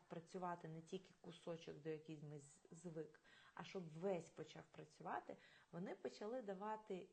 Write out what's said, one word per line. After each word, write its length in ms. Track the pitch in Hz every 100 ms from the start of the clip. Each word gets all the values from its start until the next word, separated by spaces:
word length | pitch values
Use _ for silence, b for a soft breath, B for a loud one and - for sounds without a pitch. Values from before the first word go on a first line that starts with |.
| -
працювати 600 | 170 165 190 180 170 165
не 140 | 160
тільки 320 | 160 190 - -
кусочок, 560 | 180 165 - 165 165 156
до 120 | 156
яких 340 | 156 156 156
ми 160 | 147 147
з-, 280 | 143 - -
звик, 500 | 165 175 160 151 - B B B
а 100 | -
щоб 260 | 170 196 165
весь 400 | 156 196 175 165
почав 340 | - 160 160 -
працювати, 640 | - 156 - 165 247 - - B B B
вони 240 | 170 208 349
почали 460 | 247 - 214 254
давати 640 | 202 190 208 214 - 185 -